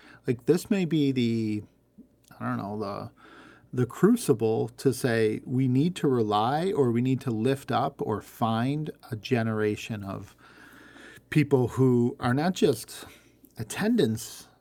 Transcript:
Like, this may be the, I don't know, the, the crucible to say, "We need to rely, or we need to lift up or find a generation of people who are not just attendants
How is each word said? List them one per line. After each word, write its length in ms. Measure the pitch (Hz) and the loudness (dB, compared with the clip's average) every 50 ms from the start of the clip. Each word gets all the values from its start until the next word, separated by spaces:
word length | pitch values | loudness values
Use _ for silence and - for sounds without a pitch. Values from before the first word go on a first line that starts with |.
| - - - - _ | -20 -20 -20 -6 _
Like, 200 | 135 120 117 - | -4 -4 0 2
this 240 | - 160 185 - - | 2 2 2 2 0
may 140 | 208 196 180 | 0 0 2
be 280 | 147 165 151 143 139 | 2 2 2 2 2
the, 500 | 131 127 120 113 117 113 113 107 104 107 101 - _ _ _ _ _ - - _ _ _ _ _ - - | 2 2 2 2 0 0 -2 -2 -2 -4 -6 -10 _ _ _ _ _ -20 -20 _ _ _ _ _ -14 -10
I 40 | - 123 | -8 -6
don't 100 | 123 117 | -6 -6
know, 200 | 104 101 104 107 | -6 -8 -8 -6
the, 320 | 104 98 101 101 104 117 - _ - - - - - - - - _ _ | -6 -6 -8 -8 -10 -12 -16 _ -20 -20 -20 -20 -20 -20 -20 -20 _ _
the 140 | - 127 123 | -2 0 0
crucible 800 | 117 - - 175 214 247 233 - - 127 110 117 110 110 120 123 117 - | -2 2 2 4 4 4 4 2 2 2 2 2 0 0 0 -2 -4 -6
to 160 | - - 135 | -2 0 0
say, 480 | 117 - - 123 113 113 110 107 113 - - | 0 2 0 0 2 2 2 2 0 -2 -4
"We 220 | - 127 131 135 127 | -4 -2 0 0 2
need 280 | 123 135 156 180 180 | 2 2 2 0 0
to 120 | - - 143 | 0 0 2
rely, 640 | 127 120 110 104 104 107 110 127 143 156 180 196 | 2 2 2 2 2 2 2 0 0 -2 -2 0
or 200 | - 147 131 120 | 0 2 2 2
we 100 | 113 120 | 2 2
need 180 | 127 131 131 123 | 2 0 0 0
to 80 | - 123 | -2 -4
lift 400 | 113 107 110 131 131 131 - - | -2 0 0 0 0 -2 -4 -2
up 280 | 120 110 139 151 - - | -2 -2 -2 -2 -4 -6
or 200 | - - 107 95 | -6 -4 -4 -6
find 680 | - - - - 117 113 113 113 120 135 147 156 151 - - _ - - | -6 -10 -6 -2 0 0 2 0 0 0 -2 -4 -6 -8 -10 _ -12 -10
a 60 | 123 | -10
generation 880 | 107 - - 131 117 113 113 110 107 107 104 104 - - - 113 104 98 | -10 -4 -2 0 0 0 0 0 0 0 0 0 -2 -6 -8 -10 -8 -8
of 320 | 98 104 104 98 - - _ - - - - - - - - - - - - - - - - - _ | -8 -10 -10 -12 -16 -20 _ -20 -20 -20 -20 -20 -20 -20 -20 -20 -20 -20 -20 -20 -20 -20 -20 -12 _
people 380 | - 151 139 - 139 127 123 110 | 0 0 2 4 2 2 2 2
who 480 | - 127 131 127 123 120 120 123 - - | 2 2 4 4 4 4 2 2 0 -2
are 140 | 123 120 123 | -2 0 0
not 200 | 143 160 185 180 | 0 0 -2 0
just 500 | - - 156 - - - - - - - - - - _ _ _ _ - - _ - | 2 2 2 2 0 -6 -12 -16 -18 -18 -20 -20 -20 _ _ _ _ -20 -18 _ -14
attendants 880 | 117 - - - 202 220 247 214 143 110 110 113 - - - - - - _ _ | -12 -10 -8 -4 -2 0 2 2 2 2 0 -2 -6 -12 -16 -18 -20 -20 _ _